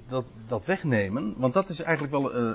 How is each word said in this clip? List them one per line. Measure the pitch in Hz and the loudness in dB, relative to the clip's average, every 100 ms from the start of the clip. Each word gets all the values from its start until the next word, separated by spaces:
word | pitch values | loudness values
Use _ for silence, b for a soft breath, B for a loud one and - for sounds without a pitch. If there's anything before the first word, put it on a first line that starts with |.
| - | -6
dat, | 131 123 - 113 | -4 -4 -10 -4
dat | 113 - | -2 0
wegnemen, | 190 156 113 98 113 208 156 | 0 2 2 2 0 -2 0
want | 127 | 2
dat | 190 190 | 2 0
is | 156 | -2
eigenlijk | 170 156 143 | 0 0 0
wel, | 143 135 | 0 0
eh, | 123 117 | 0 0